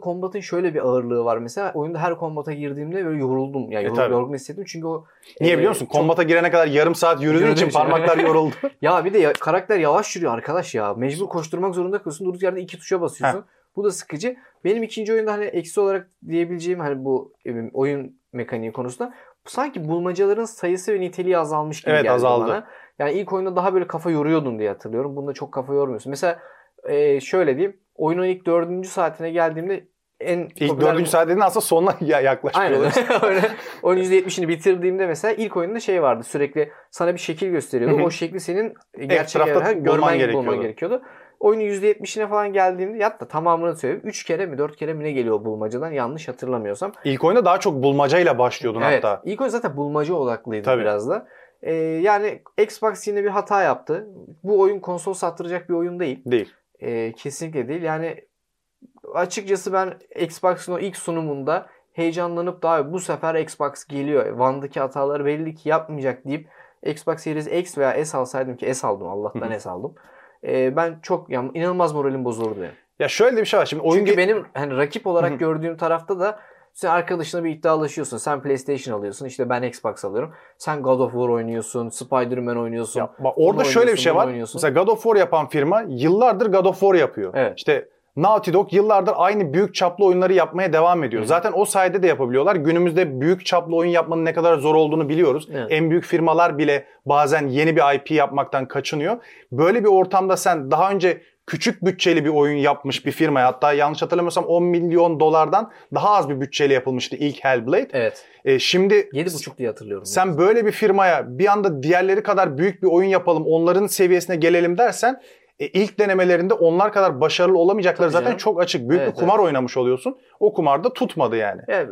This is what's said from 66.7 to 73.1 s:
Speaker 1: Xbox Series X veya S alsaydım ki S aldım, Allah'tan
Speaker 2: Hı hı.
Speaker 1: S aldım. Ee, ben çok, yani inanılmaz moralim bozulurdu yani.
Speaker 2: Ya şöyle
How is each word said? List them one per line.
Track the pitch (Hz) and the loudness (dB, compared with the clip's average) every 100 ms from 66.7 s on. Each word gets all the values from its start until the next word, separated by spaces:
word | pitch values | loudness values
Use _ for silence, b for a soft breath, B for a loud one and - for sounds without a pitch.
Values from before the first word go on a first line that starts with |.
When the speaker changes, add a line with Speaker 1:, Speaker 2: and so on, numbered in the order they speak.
| b | b
Speaker 1:
Xbox | - 156 - 160 | -8 -6 -6 -6
Series | 160 151 151 | -4 -6 -4
X | 175 180 - | -4 -4 0
veya | 135 123 156 | 0 0 -2
S | 139 | -4
alsaydım | 127 131 131 123 | -4 -4 -6 -6
ki | 101 127 | -6 -4
S | 123 | -2
aldım, | 98 90 | -4 -6
Allah'tan | 101 104 - 113 | -6 -6 -6 -6
Speaker 2:
Hı | 107 | -8
hı. | |
Speaker 1:
S | - | -8
aldım. | 90 131 175 b b b b - | -10 -10 -14 b b b b -4
Ee, | 131 131 143 | 0 0 0
ben | 170 160 | -4 -6
çok, | - 175 - | -6 -6 -4
yani | 127 131 | -6 -6
inanılmaz | 165 175 180 170 | -4 -4 0 0
moralim | 151 139 135 123 | 0 -2 -2 -4
bozulurdu | 110 113 101 | -4 -4 -6
yani. | 85 - _ _ | -10 -14 _ _
Speaker 2:
Ya | |
şöyle | 143 | -4